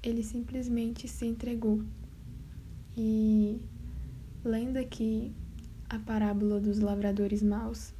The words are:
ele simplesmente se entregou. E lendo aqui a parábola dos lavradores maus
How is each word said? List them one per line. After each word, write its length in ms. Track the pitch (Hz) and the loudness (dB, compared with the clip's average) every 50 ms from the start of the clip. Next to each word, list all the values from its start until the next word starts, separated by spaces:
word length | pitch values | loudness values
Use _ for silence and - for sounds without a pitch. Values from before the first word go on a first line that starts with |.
| - | -2
ele 200 | 240 233 233 220 | -2 -2 0 -2
simplesmente 840 | 220 - 240 240 240 254 262 247 247 240 233 233 226 233 - - | -2 -4 -6 -6 -4 -4 -4 -2 0 0 0 0 -2 -4 -6 -8
se 180 | 240 - - 240 | -10 -6 -4 -2
entregou. 580 | 233 226 233 - 240 240 226 226 214 214 214 214 - - - - - - - - - - - - - - - - - - - - - - | -2 -2 -2 -4 -4 -4 0 2 2 2 2 0 -4 -8 -10 -12 -14 -14 -14 -14 -12 -12 -12 -12 -12 -12 -14 -12 -12 -12 -12 -12 -8 -4
E 640 | 233 220 220 220 220 220 214 214 214 208 208 220 240 240 - - - - - - - - - - - - - - - - | -2 2 2 4 6 6 8 8 8 6 4 2 -4 -6 -10 -10 -10 -10 -8 -6 -6 -8 -8 -8 -10 -12 -12 -12 -4 -2
lendo 340 | 240 226 220 233 254 254 | 0 0 0 0 0 0
aqui 560 | 262 254 247 - - 226 220 220 220 220 - - - - - - - - - - - - - | -2 -2 -4 -2 0 0 2 2 0 -2 -4 -6 -8 -10 -10 -10 -12 -12 -12 -12 -12 -10 -6
a 100 | - 220 | -6 -6
parábola 600 | 214 - 220 214 214 208 202 202 208 208 208 202 | -4 0 2 4 4 4 4 4 4 4 4 4
dos 200 | 202 208 202 214 | 4 4 4 4
lavradores 640 | 208 202 202 202 202 202 196 202 202 196 202 208 | 4 4 4 2 2 2 4 4 4 2 4 4
maus 520 | 214 208 208 220 226 226 233 220 - - - | 4 4 4 4 -2 -4 -6 -6 -8 -10 -12